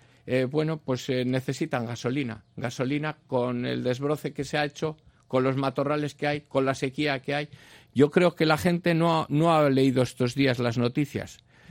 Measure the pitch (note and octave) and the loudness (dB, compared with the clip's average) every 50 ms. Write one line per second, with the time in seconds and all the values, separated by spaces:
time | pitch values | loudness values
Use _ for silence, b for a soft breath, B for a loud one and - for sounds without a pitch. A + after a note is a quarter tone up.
0 | b b b b b - B2 C3 B2+ B2+ C#3+ D3+ D#3 D#3 D#3+ D3+ - - C3 B2 | b b b b b -2 -2 0 0 0 0 -2 -2 -2 -2 -4 -4 -4 -4 -4
1 | - - C3 B2+ B2 B2+ B2+ C3 B2+ - C3 - E3+ D#3+ - B2 A#2 A2+ A#2+ - | -2 -2 -2 -2 0 0 0 -2 -2 -4 -4 -4 -4 -4 -2 -4 -4 -4 -6 -6
2 | - B2 C3 D3 C#3 A#2 G#2+ A2 - _ - - G#2+ A#2+ - - B2+ B2+ D3 D3 | -4 -4 -4 -4 -4 -6 -8 -12 -16 _ -12 -8 -8 -6 -4 -4 -4 -2 -2 -4
3 | D3+ D#3 D3 _ _ - C3 B2 A#2+ B2+ B2 A#2+ B2 B2+ B2 B2 B2 B2+ B2+ B2+ | -4 -6 -8 _ _ -4 -2 -2 0 -2 -2 -4 -4 -4 -4 -4 -2 -2 -2 -2
4 | C#3 C#3+ D3+ C#3+ - D3 - - C#3 - - D3+ D3 D3 - - D#3+ D#3 D#3 - | -2 -4 -4 -4 -6 -8 -6 -8 -6 -4 -2 -2 -2 -4 -6 -6 -8 -8 -8 -10
5 | _ b b b b b - C3 B2+ C3+ C3 C3+ C#3 C3+ C3 - C#3 C#3+ D3+ D3+ | _ b b b b b 0 2 2 2 0 0 0 -2 -2 -2 -2 -2 -2 -2
6 | D3 C#3+ - - D3 D3 D3 D3 D3 _ - C3+ C3+ C3+ C3+ - D3+ C3+ C3 - | -4 -6 -6 -4 -4 -2 -2 -4 -6 _ -2 0 0 0 -2 -2 -4 -6 -4 -2
7 | D3 D3 C#3 C3 - - C#3+ D3 D3+ - B B B B B B B B B A#2 | -2 -2 -2 -4 -4 -4 -4 -4 -4 -8 B B B B B B B B B 4
8 | C#3+ D3 - F#3 F3 E3+ - - D#3+ D#3 D#3 D3+ - F3+ F3 E3+ - F3 E3 D#3+ | 4 6 6 6 4 4 4 2 2 2 2 2 2 0 0 2 2 2 2 2
9 | E3 E3+ E3 D#3+ - - C#3 D3 D#3+ E3+ D#3+ D#3 D3+ C#3+ C3+ C3+ C3+ C3+ B2 C3 | 2 2 2 0 0 0 0 2 4 4 4 4 4 4 4 4 4 4 4 2
10 | B2 - - - B2+ A#2+ A#2+ C#3 C#3 C3 B2 B2 A#2+ A#2+ A2+ B2 A#2+ B2 - D#3 | 0 0 0 -2 -2 -2 0 2 2 2 2 0 0 -2 0 0 0 0 0 0
11 | D3 - - G#2 - - - - _ B B B B B | -2 -2 -4 -8 -8 -10 -14 -20 _ B B B B B